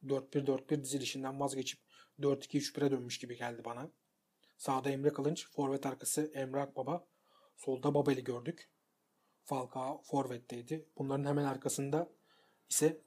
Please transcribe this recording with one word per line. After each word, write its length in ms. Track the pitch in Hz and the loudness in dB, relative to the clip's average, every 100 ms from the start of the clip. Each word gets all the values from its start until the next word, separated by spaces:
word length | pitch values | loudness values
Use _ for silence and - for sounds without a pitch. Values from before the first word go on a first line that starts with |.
| 135 | -2
dört 240 | 135 135 | -2 0
bir 140 | 147 139 | 0 2
dört 220 | 131 - | 0 0
bir 140 | 151 | -2
dizilişinden 560 | 131 139 123 139 135 139 | 0 -2 -2 -4 -6 0
vazgeçip 400 | 139 135 131 - _ - - - | 0 0 -4 -8 _ -20 -20 0
dört 240 | 143 139 - | 2 2 0
iki 120 | 147 | -2
üç 200 | - - | -2 2
bire 140 | 139 | 2
dönmüş 280 | 135 123 - | 2 -2 -6
gibi 180 | 120 117 | -8 -6
geldi 280 | 120 117 117 | -6 -6 -8
bana. 240 | 120 156 _ _ _ _ _ _ _ | -8 -10 _ _ _ _ _ _ _
Sağda 320 | - 131 135 | 0 0 2
Emre 240 | 135 143 | 4 2
Kılınç, 340 | - 139 165 - | 4 0 -2 -6
forvet 340 | - 139 139 139 | -2 0 0 -2
arkası 460 | 127 - - 151 | -4 -2 0 0
Emre 280 | 143 131 135 | -2 -2 0
Akbaba, 460 | 139 - 127 170 - _ _ _ _ - | -2 -4 -2 -4 -6 _ _ _ _ -8
solda 380 | - 131 143 | -2 2 4
Babel'i 300 | 143 143 127 | 4 4 2
gördük. 460 | 123 120 120 165 - _ _ _ _ _ _ _ | 0 -4 -6 -10 -16 _ _ _ _ _ _ _
Falcao 580 | - 135 127 135 131 151 | -4 -4 -2 -4 -4 -4
forvetteydi. 840 | - 139 127 120 - 120 120 156 151 - | 0 0 0 -4 -8 -10 -4 -6 -6 -8
Bunların 280 | 139 139 143 | -2 0 2
hemen 200 | 143 143 | 2 2
arkasında 640 | 135 139 - 139 151 170 _ _ _ _ _ _ | 0 -2 -2 0 0 0 _ _ _ _ _ _
ise 320 | - - - | 4 6 4